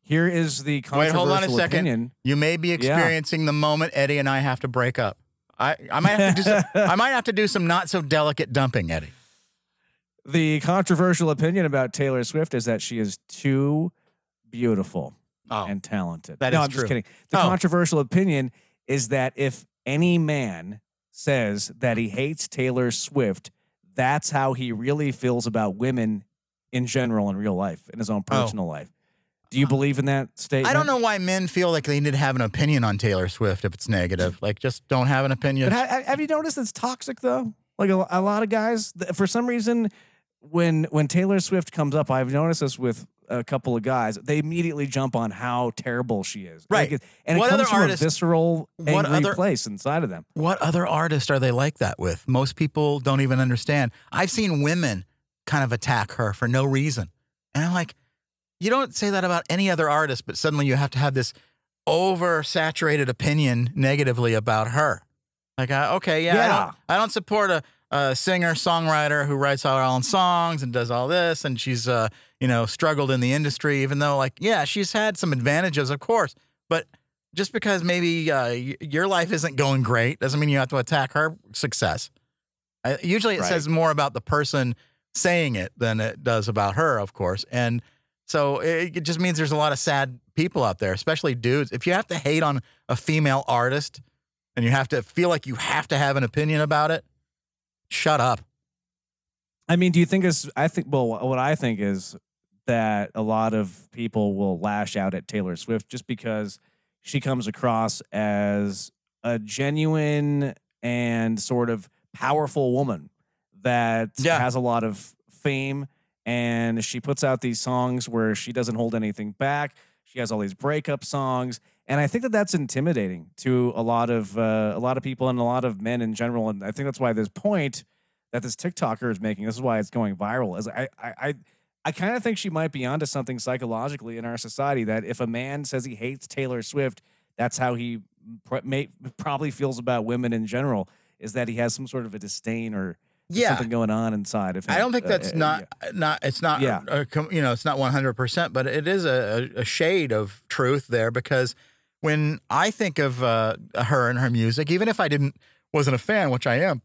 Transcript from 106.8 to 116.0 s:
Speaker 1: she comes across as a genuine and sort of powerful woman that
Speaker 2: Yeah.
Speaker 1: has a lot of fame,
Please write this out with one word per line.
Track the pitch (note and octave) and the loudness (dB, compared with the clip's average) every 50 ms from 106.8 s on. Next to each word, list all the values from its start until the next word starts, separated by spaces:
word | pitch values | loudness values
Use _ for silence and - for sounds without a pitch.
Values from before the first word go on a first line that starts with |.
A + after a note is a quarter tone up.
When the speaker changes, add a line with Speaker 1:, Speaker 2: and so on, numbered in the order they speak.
| _ _ _ _ | _ _ _ _
Speaker 1:
she | _ - - C#3+ | _ -6 -6 -4
comes | - - C3+ B2 A2+ | -2 0 -2 -2 -2
across | G#2 G#2 - - B2 A2+ A2 A2+ A2 - - - _ | -6 -6 -2 0 0 2 2 0 0 -2 -6 -10 _
as | - G#2 G#2+ G#2 G#2 G2+ G#2 G2+ G2+ G2+ G2+ G2+ G2 F#2+ - - _ _ _ _ _ _ - | -4 -2 -2 0 0 0 0 0 0 0 -2 -2 -4 -6 -10 -14 _ _ _ _ _ _ -4
a | A#2 A#2+ A2+ | -4 -4 -4
genuine | G#2+ G#2 G#2 - C#3 C#3 D3 D#3 D#3 D#3 D#3 D#3 D3+ D3 D3 D3 D3 D3 D3 C#3+ C#3+ C3+ - _ _ _ _ _ | -4 -8 -6 -4 -2 -2 0 0 0 0 2 0 0 0 0 0 0 0 0 0 0 -2 -6 _ _ _ _ _
and | - A#2+ A#2+ A#2+ A#2+ A#2 A#2 A#2 A2+ A2+ A2+ G#2+ | -6 -4 -2 0 0 0 0 0 0 0 0 -2
sort | - - B2+ B2 A#2+ A#2 | -2 -2 0 0 0 0
of | A#2 G#2+ F#2+ - _ _ _ _ | -2 -4 -6 -14 _ _ _ _
powerful | - - - B2+ C#3+ D3+ D3+ C#3 - D3+ C3+ B2+ B2 | -14 -6 -2 0 2 2 0 -2 0 0 0 2 2
woman | C3 C#3 C3 G#2 E2 D2 - _ _ _ _ _ _ _ _ _ G2 | 0 0 0 -2 -6 -8 -16 _ _ _ _ _ _ _ _ _ -4
that | G2 B2+ A#2+ A#2+ A#2 A#2 A2+ A2+ A2+ G#2+ _ - | -2 0 2 2 2 2 2 0 -2 -2 _ -2
Speaker 2:
Yeah. | C3 E3 E3 D3 | 0 2 2 2
Speaker 1:
has | B2 B2+ B2 | 2 0 0
a | B2+ | 0
lot | B2 B2 A#2 A#2 A2 | 0 0 0 0 0
of | A2 G2+ F#2+ - - - _ _ _ | -2 -4 -6 -12 -16 -18 _ _ _
fame, | - - - D3 C#3 C3+ C3+ C#3 C#3 C#3 C#3 C#3 _ _ | -20 -6 -4 -2 -2 -2 -4 -4 -4 -6 -8 -10 _ _